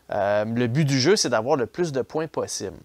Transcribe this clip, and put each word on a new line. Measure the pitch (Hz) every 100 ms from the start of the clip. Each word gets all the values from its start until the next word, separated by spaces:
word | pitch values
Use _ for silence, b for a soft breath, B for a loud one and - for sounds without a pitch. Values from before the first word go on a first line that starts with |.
| -
euh, | 104 101 104 110
le | 117 123
but | 131 147
du | 139
jeu, | 131 214
c'est | 156
d'avoir | 113 117 151
le | 113
plus | - 175
de | 131
points | 117 156 160
possible, | - 98 - 98 85